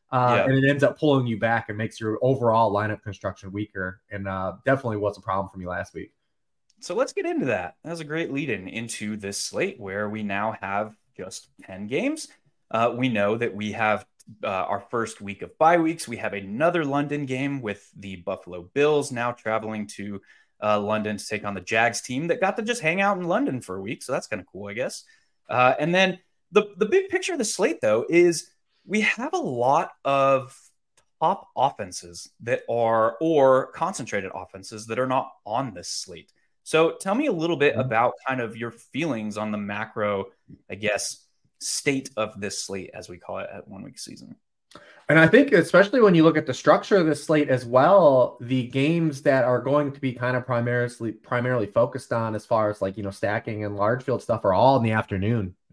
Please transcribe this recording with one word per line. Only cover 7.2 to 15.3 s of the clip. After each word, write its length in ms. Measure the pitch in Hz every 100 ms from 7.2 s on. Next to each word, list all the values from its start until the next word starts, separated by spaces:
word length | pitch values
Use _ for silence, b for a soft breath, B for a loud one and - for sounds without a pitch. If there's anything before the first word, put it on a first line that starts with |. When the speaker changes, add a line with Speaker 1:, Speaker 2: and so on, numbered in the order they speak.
| 339
Speaker 2:
into 220 | 330 139
that. 280 | 95 87 -
That 60 | 151
was 100 | 165
a 60 | 147
great 260 | 160 160
lead 180 | 139 147
in 200 | 98 92
into 480 | 110 113 - 107 107
this 200 | 98 98
slate 400 | - 101 98 -
where 280 | 98 101 104
we 140 | 110
now 300 | 104 98 110 107
have 340 | 98 101 110 - _
just 360 | - 95 - _ _
ten 260 | - 95 104
games. 420 | 143 262 311 - b _ _ -
Uh, 240 | 113 117 120
we 120 | 131
know 260 | 107 101 113
that 180 | 117
we 200 | 101 107
have, 320 | 98 107 101 - _ - 110 113
uh, 20 |
our 320 | 95 - 98
first 400 | - 120 107 -
week 220 | 101